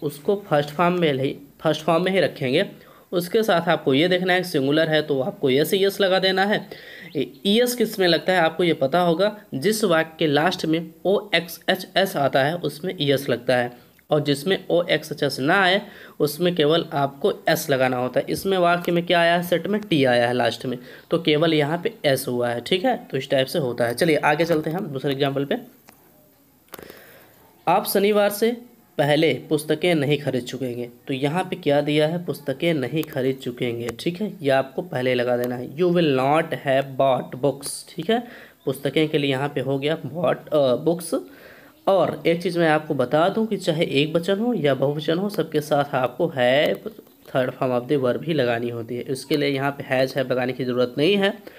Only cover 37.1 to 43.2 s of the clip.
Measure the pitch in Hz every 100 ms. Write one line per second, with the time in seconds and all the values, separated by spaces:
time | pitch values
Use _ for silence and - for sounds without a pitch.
37.1 | 127 - 131 139 135 - - - - 170
38.1 | 233 233 - - _ 143 135 139 156 151
39.1 | 156 139 131 143 143 131 135 143 165 127
40.1 | 160 143 - - 151 135 123 160 175 -
41.1 | 269 - - - - - _ - 190 151
42.1 | 151 165 170 185 170 160 151 156 139 120
43.1 | 151